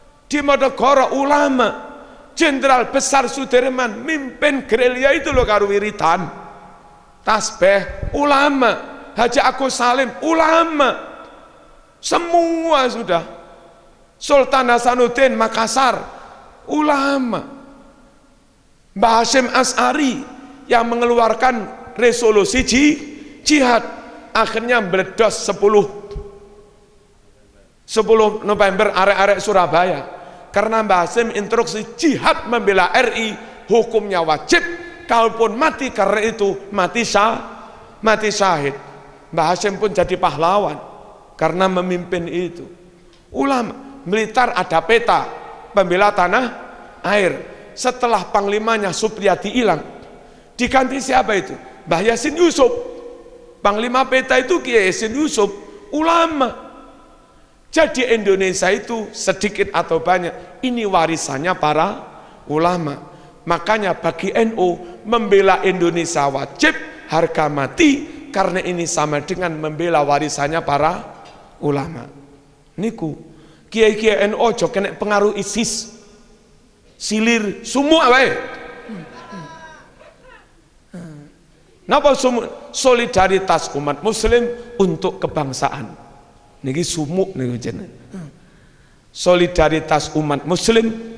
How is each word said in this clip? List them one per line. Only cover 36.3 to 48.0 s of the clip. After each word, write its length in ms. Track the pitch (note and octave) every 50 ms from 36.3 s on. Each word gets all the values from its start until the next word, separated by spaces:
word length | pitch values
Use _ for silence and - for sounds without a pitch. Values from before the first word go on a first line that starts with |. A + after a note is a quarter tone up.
| A3 A3 G3+ G3 G3 G3 - - G#3
mati 320 | G3+ F3+ E3+ - A#3+ A3+
syah-, 320 | - - G3+ G#3 A3+ A3 - - - - - - - - - - - - - -
mati 320 | A3 G#3+ G#3 G#3 G#3 G3
syahid. 400 | - G3 F#3+ E3+ D3 C#3+ C#3 C#3 - - - - - - - - - - -
Mbah 160 | - E3+ D#3 E3 F#3
Hashim 240 | - - G3+ G3 F#3+
pun 160 | G#3+ G#3 E3
jadi 240 | F#3 F3 F3 F#3 F3
pahlawan 560 | F3+ E3+ C#3+ C#3+ E3 E3+ G3 G#3 G3 D3+ D3+ C#3 - - - - - - - - - - - -
karena 320 | D#3+ D#3+ D#3+ F3+ F#3+ F#3+
memimpin 560 | F#3 F3+ F3+ F#3 F3+ F3 F3 F3+ F#3 F3 E3+
itu. 400 | E3+ D3+ F3 F#3 E3 F3 - C3+ - - - - - - - - - - _ _ _
Ulama, 720 | - B3+ C4+ C#4 C4+ B3 A3+ F3+ - - - - - - - E3+
militer 420 | G3 A3 G#3+ G#3+ - B3+ B3 A3+ -
ada 260 | F3+ F#3 - D#3+ E3 D#3+
peta, 460 | - A3+ A3+ A#3 - F3+ C#3+ C3+ - - - - - - - - -
pembela 400 | - G#3 F#3+ F3 F3 F#3 G#3 G#3
tanah 360 | G3+ F#3+ F3+ F3 G3 B3 B3+ A3+ - - - - - - - - - - -
air. 480 | F3 G3+ G#3 F#3+ E3 C#3 - - - - - - - - -
Setelah 480 | - B3 B3 B3